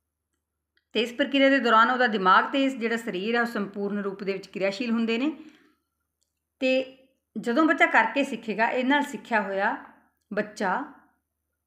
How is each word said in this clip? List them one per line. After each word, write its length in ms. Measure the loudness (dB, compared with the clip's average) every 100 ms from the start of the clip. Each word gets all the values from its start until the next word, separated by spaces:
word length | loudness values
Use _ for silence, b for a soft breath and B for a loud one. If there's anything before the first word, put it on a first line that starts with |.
| _ _ _ _ _ _ _ _ _
ਤੇ 80 | -4
ਇਸ 120 | -2
ਪ੍ਰਕਿਰਿਆ 360 | -2 0 4 4
ਦੇ 80 | 4
ਦੌਰਾਨ 320 | 4 6 6
ਉਹਦਾ 160 | 4 2
ਦਿਮਾਗ 440 | 2 6 6 4
ਤੇ 120 | 0
ਇਸ 120 | 0 0
ਜਿਹੜਾ 200 | -4 -4
ਸਰੀਰ 380 | -4 -6 -2
ਹੈ 60 | -2
ਉਹ 60 | -2
ਸੰਪੂਰਨ 520 | -4 -6 -6 -6 -4
ਰੂਪ 240 | -6 -6
ਦੇ 80 | -6
ਵਿੱਚ 140 | -8 -8
ਕਿਰਿਆਸ਼ੀਲ 440 | -4 -4 -2 -2
ਹੁੰਦੇ 280 | -2 0 -2
ਨੇ। 140 | -2 -6 B B B B _ _ _ _ _ _ _ -4
ਤੇ 380 | 0 0 -2 -10 _ _ _ -10
ਜਦੋਂ 240 | -2 2
ਬੱਚਾ 220 | 2 2 2
ਕਰਕੇ 380 | 2 2 0
ਸਿੱਖੇਗਾ, 440 | -2 -4 -6 -2 -2
ਇਹ 160 | 0
ਨਾਲ 180 | 0 0
ਸਿੱਖਿਆ 380 | -2 -8 -4 -2
ਹੋਇਆ 440 | -2 -2 -2 -4 -12 -20 _ _ -8
ਬੱਚਾ 520 | -6 -6 -4 -2 -2 -6 -16 _ _ _ _ _ _